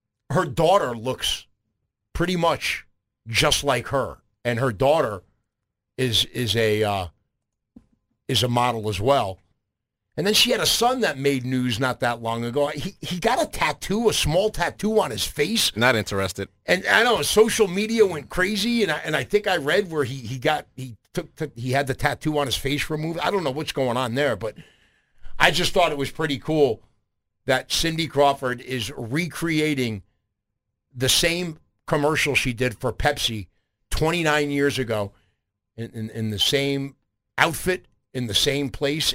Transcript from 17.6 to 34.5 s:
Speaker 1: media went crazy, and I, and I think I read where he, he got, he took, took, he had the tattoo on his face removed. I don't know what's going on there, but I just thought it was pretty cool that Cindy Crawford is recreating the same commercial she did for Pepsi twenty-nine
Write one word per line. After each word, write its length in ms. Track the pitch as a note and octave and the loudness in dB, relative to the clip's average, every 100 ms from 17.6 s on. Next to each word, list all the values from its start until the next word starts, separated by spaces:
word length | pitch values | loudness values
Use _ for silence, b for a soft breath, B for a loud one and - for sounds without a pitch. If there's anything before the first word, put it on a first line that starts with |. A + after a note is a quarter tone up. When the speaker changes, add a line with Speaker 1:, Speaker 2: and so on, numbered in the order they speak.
| G3 | 0
Speaker 1:
media 400 | F#3 A3 A3+ G3+ | 0 0 4 4
went 220 | D#3 B2 | 2 -6
crazy, 560 | F3+ F#3 G#3+ A3+ A#3 | -2 0 0 0 2
and 80 | F3+ | 2
I, 60 | D3+ | 0
and 180 | D#3+ D3+ | -2 -2
I 80 | |
think 240 | B2 G3+ G3+ | 0 0 2
I 80 | F3 | 0
read 340 | C#3 F#3 F#3 | 2 0 0
where 140 | D#3+ | -2
he, 140 | A#2+ C3+ | -2 -4
he 200 | A2+ C3 | -8 -2
got, 300 | D3+ D3 - - | 0 -2 -4 -14
he 200 | C3 A2 _ | -14 -14 _
took, 220 | F3 D#3+ | -10 -10
took, 240 | - D3+ - | -8 -8 -6
he 140 | B2+ | -2
had 160 | C3+ C3+ | 0 0
the 60 | |
tattoo 440 | B2+ D3 B2 D#3 D3 | -2 -2 -2 -2 -2
on 80 | C3+ | -2
his 100 | - | -2
face 320 | C3+ C#3+ - | -2 -4 -4
removed. 300 | D#3 D#3 E3 | -4 -4 -4
I 140 | D#3 | -2
don't 100 | G3+ | 0
know 80 | D3+ | -2
what's 220 | C#3 D#3 | -4 -6
going 240 | C#3+ B2+ A#2+ | -2 -2 0
on 180 | B2 | -2
there, 220 | B2 C#3+ G2+ | 0 0 -2
but 180 | A2 - b b b b b b b b | -6 -10 b b b b b b b b
I 140 | E3 | 4
just 240 | D#3+ D#3+ | 4 0
thought 160 | F#3+ E3+ | 2 2
it 80 | C#3+ | 0
was 140 | C3+ | -6
pretty 260 | - D#3 C3 | -4 -4 -2
cool 440 | - D#3 C#3+ - _ _ _ _ _ _ | -2 4 4 2 _ _ _ _ _ _
that 260 | - C3 - | 0 0 0
Cindy 380 | - E3 D#3+ D#3+ | -2 0 -2 -2
Crawford 520 | C#3 C#3+ C#3 B2+ B2 | 4 4 2 -2 -4
is 300 | B2+ C3 G#2+ D3 | -6 -6 -6 -8
recreating 1040 | A2+ D3 F3 - E3 D#3 D3+ C#3 A#2+ G2+ - _ _ _ _ _ _ _ _ | -4 -4 -4 -4 0 2 2 0 -2 -4 -10 _ _ _ _ _ _ _ _
the 160 | B2 B2+ | -4 0
same 500 | - E3 E3+ F3 D3+ _ _ - | 2 2 0 -4 -8 _ _ -2
commercial 480 | D#3 D3 D3 D3+ | 0 2 2 0
she 180 | - C3+ | 0 -2
did 240 | A2+ B2 G#2 | -2 -2 -2
for 160 | B2 | -6
Pepsi 540 | - D3 C#3 - A2 F#2 _ _ _ _ | 0 -2 0 -4 -4 -10 _ _ _ _
twenty-nine 640 | - D#3 F3 D#3 D3+ D3 | -2 0 2 2 2 0